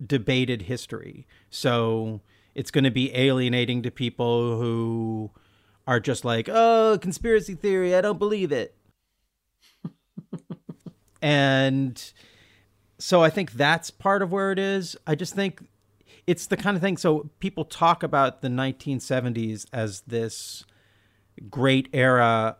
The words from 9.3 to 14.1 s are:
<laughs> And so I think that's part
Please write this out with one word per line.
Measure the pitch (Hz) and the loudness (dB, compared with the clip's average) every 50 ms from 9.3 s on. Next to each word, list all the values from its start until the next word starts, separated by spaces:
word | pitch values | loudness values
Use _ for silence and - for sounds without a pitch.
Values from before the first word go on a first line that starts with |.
| _ _ _ _ _ _ _ _ _ _ - | _ _ _ _ _ _ _ _ _ _ -16
<laughs> | 175 - _ _ _ _ - - _ - 175 - - 175 - _ - 170 _ - - - _ _ _ _ _ | -16 -16 _ _ _ _ -20 -18 _ -16 -16 -14 -16 -18 -18 _ -20 -20 _ -20 -20 -20 _ _ _ _ _
And | - 147 147 143 139 139 135 131 135 135 135 135 135 131 117 - - - - _ _ _ _ _ _ _ _ _ _ _ _ _ _ _ _ - | 0 2 2 4 4 4 4 2 2 2 2 0 -2 -2 -4 -8 -16 -20 -20 _ _ _ _ _ _ _ _ _ _ _ _ _ _ _ _ -12
so | - - 220 214 165 | -2 2 4 6 6
I | 160 | 6
think | - 214 185 - 110 | 4 2 -4 -4 -2
that's | 117 143 147 160 160 - - | 0 2 2 2 0 -2 -8
part | - - - 196 | -10 -4 0 0